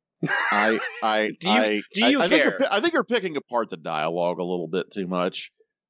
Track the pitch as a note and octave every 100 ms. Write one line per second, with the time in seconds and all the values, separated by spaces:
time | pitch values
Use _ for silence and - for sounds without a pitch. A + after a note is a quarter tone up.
0 | _ - - - - G#2 A2 A2+ - -
1 | A2 A2 G#2+ G#2+ F3 G#2+ G#2+ G#2 - G3+
2 | A#3+ C#4+ - D4+ C4+ - C4+ G3+ E4+ D#4
3 | G#3 A#3 F3+ C#3 - A#2+ G#2+ F2 D#2+ D#2
4 | D#2+ E2+ F2 F2 F2+ F2+ D#2+ F2+ - G#2
5 | F2+ F2+ F#2 - - _ _ _